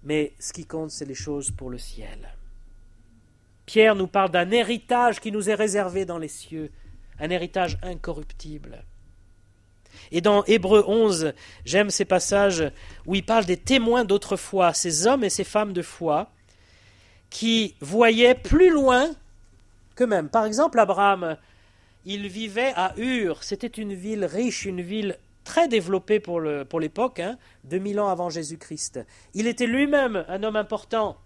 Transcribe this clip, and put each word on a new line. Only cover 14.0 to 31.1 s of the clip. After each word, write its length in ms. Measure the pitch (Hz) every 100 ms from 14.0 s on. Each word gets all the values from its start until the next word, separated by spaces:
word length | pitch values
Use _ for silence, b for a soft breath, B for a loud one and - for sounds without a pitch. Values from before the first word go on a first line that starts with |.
| 220
d'autrefois, 680 | 202 - 202 - 196 175
ces 320 | 160 175 156 196
hommes 180 | 277
et 60 | 208
ces 140 | -
femmes 300 | 190 214 208
de 80 | 180
foi, 500 | 160 - 165 151 - _ b b b b b b b b b
qui 460 | - 226 226 214 -
voyait 540 | 143 202 233 226 240 254
plus 340 | - 302 370
loin 400 | 311 269 247 302 302 - _ _ _ _ _ _ -
qu'eux-mêmes. 340 | 240 196 151
Par 160 | 226 220
exemple, 340 | 214 320 240
Abraham, 580 | 202 185 202 190 170 156 b b b b b b 180
il 220 | 202 202
vivait 460 | 185 220 196 262 214
à 180 | 185 190
Ur. 460 | 240 254 190 151
C'était 240 | - 196 240
une 260 | - 208
ville 320 | 196 190 214 180
riche, 400 | 170 247 - 196
une 160 | 180
ville 360 | 175 214 202 - _ _
très 240 | - - 339
développée 500 | 226 170 190 - 214
pour 220 | 208 170
le, 240 | 156 147 135
pour 160 | 165
l'époque, 380 | 156 180 247 -
hein, 180 | 175 247 b b
deux 140 | 135 175
mille 220 | 196 202
ans 80 | 208
avant 200 | 175 175
Jésus-Christ. 680 | 165 151 160 - 156 - - 110 b b
Il 140 | 185 226
était 180 | 233 240
lui-même 600 | 254 285 285 262 202 160
un 160 | 190
homme 140 | 214 214
important. 600 | 208 208 - 226 208